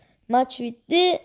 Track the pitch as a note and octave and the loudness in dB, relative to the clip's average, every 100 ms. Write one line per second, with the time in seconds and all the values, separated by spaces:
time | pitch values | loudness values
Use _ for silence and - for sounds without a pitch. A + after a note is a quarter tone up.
0 | _ _ - B3 C4 - A#3+ A#3+ - E4+ | _ _ -2 -2 -2 -6 -10 -10 -2 2
1 | F4+ - | 2 0